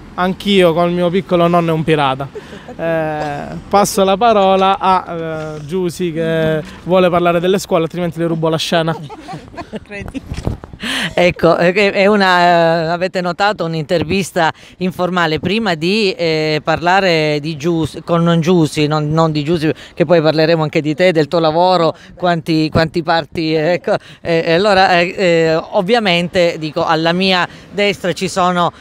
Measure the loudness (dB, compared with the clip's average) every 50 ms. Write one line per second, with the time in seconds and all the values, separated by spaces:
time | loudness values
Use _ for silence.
0 | -20 -12 -6 -4 -2 -2 -2 -4 -2 2 4 4 4 4 4 2 0 0 0 0
1 | -2 0 0 -2 -2 0 0 2 2 2 2 2 0 0 -2 -2 0 0 0 2
2 | 2 0 -2 -4 -8 -12 -12 -16 -16 -16 -20 -18 -18 -16 -12 -8 -4 -4 -2 -2
3 | -2 -4 -4 -6 -6 -6 -8 -8 -10 -12 -12 -12 -6 0 2 2 2 2 2 0
4 | 2 2 2 2 2 2 4 4 4 4 4 4 2 2 0 0 2 2 2 2
5 | 0 -4 -10 -8 -8 -8 -8 -8 -8 -10 -10 -12 -10 -6 -4 -4 -4 -4 -4 -4
6 | -6 -4 -4 -2 -2 0 0 0 0 0 0 -2 -4 -8 -14 -10 -4 0 2 4
7 | 4 4 2 2 2 2 2 2 0 0 0 0 -2 0 0 0 0 -2 -4 -4
8 | -6 -4 -4 -4 -2 -2 -2 -2 -2 -2 -2 -2 -2 -2 0 0 0 0 -4 -6
9 | -8 -14 -16 -16 -16 -14 -14 -14 -16 -16 -16 -16 -14 -12 -14 -14 -14 -14 -14 -14
10 | -12 -12 -12 -12 -10 -10 -10 -6 -6 -6 -6 -6 -12 -20 -16 -12 -8 -8 -6 -6
11 | -6 -4 0 2 2 2 2 2 2 2 4 4 2 0 2 2 0 2 2 2
12 | 2 4 4 4 4 4 4 4 4 4 4 4 4 4 2 0 0 -2 -4 -4
13 | -4 -4 -4 -4 -4 -4 -2 0 0 0 0 -2 -4 -4 -4 -4 -2 -2 -2 -2
14 | 0 0 -2 -2 -2 -2 -2 0 0 0 -2 -4 -14 -18 -10 -6 -6 -6 -4 -2
15 | -4 -2 0 0 0 0 -2 -2 -2 -2 -2 -2 -2 -2 -2 -2 -2 0 0 0
16 | 0 0 -2 -2 -2 -2 0 0 -2 -2 -2 -2 -2 -2 -2 0 0 2 2 2
17 | 2 2 2 2 2 0 0 -2 -4 -6 -6 -4 -2 -2 0 0 -2 -4 -6 -8
18 | -4 -2 0 2 2 2 2 2 2 2 4 4 2 2 0 -2 -2 0 0 -2
19 | -2 0 2 2 2 2 0 -2 -2 -2 -2 0 0 -2 -4 -4 -8 -10 -4 -2
20 | 2 2 4 4 4 2 2 2 2 2 2 2 0 0 -2 -2 -2 -2 -2 2
21 | 2 2 2 2 0 0 0 0 0 2 2 2 2 2 2 2 2 0 -2 -4
22 | -14 -20 -10 -4 -2 0 0 0 -2 0 0 0 0 0 0 0 0 0 -2 -4
23 | -2 0 0 -2 -2 -4 -6 -4 -2 -2 0 0 0 0 0 0 0 -2 -2 -2
24 | -4 -10 -20 -10 -4 -2 -2 0 0 2 2 2 2 4 4 4 4 4 4 2
25 | 2 0 -2 0 0 2 2 2 2 2 0 0 -2 -2 -2 -2 0 2 0 2
26 | 2 2 0 0 0 0 0 0 0 0 0 -4 -8 -6 -4 -2 0 0 0 0
27 | 2 0 0 2 2 2 2 0 -2 -4 -6 -16 -18 -10 -4 -2 -2 -2 -2 -2
28 | -4 -6 -4 -4 -6 -4 -2 0 0 2 2 2 0 -2 -2 -8